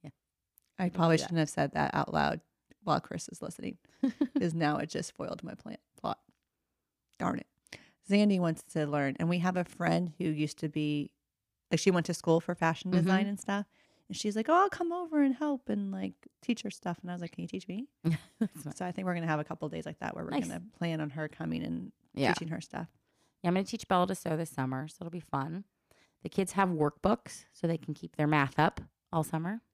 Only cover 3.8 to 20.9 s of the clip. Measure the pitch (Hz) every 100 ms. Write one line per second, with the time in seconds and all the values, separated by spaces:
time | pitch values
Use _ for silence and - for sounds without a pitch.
3.8 | _ _ 262 - 262 285 175 160 151 147
4.8 | 156 - - - - - 165 - - -
5.8 | _ _ - - _ _ _ _ _ _
6.8 | _ _ _ _ - - - _ _ -
7.8 | - _ - 202 208 190 175 160 - 165
8.8 | 147 147 139 135 165 175 180 180 175 -
9.8 | 170 170 175 151 165 151 151 - 160 147
10.8 | 151 147 147 _ _ _ _ _ _ 165
11.8 | - 180 160 175 - 165 - 175 165 160
12.8 | 185 180 170 190 196 202 - 202 208 _
13.8 | _ _ _ 190 208 208 220 339 392 -
14.8 | 349 339 349 311 277 254 302 277 - 208
15.8 | 202 190 135 180 - _ - 240 202 -
16.8 | - 175 175 175 170 - 175 190 - 185
17.8 | 269 _ 160 160 - _ 214 - 143 -
18.8 | 180 180 185 170 165 151 151 - 156 165
19.8 | 156 156 - - - 285 165 156 190 _
20.8 | 170